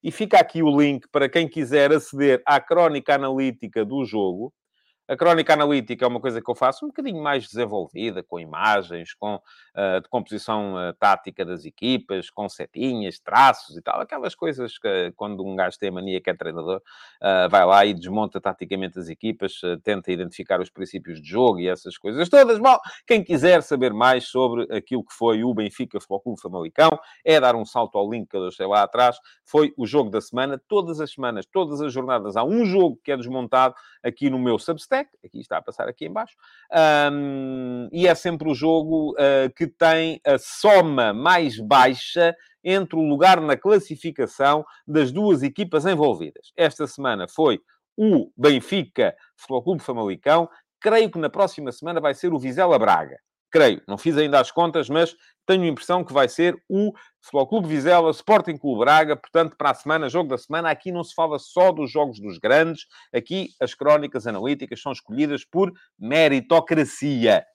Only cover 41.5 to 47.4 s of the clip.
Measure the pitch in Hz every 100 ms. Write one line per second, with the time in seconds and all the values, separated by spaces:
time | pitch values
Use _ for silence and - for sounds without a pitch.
41.5 | 110 107 135 127 127 - 175 170 170 _
42.5 | _ 175 196 180 160 156 143 185 180 156
43.5 | 131 196 208 - 147 - 160 117 - 139
44.5 | 151 156 _ - 151 131 147 208 151 139
45.5 | 143 185 156 165 170 147 90 78 - _
46.5 | - 160 - 147 - 135 104 90 -